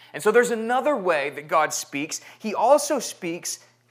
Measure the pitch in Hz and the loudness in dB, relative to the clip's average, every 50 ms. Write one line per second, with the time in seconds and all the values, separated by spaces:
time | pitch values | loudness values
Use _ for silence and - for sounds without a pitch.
0 | - - - 151 151 208 214 240 240 - 240 220 220 226 247 262 240 302 294 226 | -20 -14 -8 0 2 4 6 6 4 4 0 -4 -2 0 0 0 2 0 0 0
1 | 185 180 165 147 139 147 135 147 147 151 175 160 151 151 147 - - - - 139 | 0 0 0 0 0 -4 -6 -8 -6 0 2 2 2 2 -2 -6 -10 -8 -8 -8
2 | 147 156 - - - - - - - 220 175 127 202 240 285 294 294 - 311 247 | -6 -6 -8 -12 -14 -18 -18 -10 -8 -6 -2 0 4 4 4 4 4 0 -2 -2
3 | - - - - 196 170 165 175 - - - - _ _ _ _ _ - | -4 -6 -10 -10 -8 -8 -8 -8 -8 -10 -10 -12 _ _ _ _ _ 2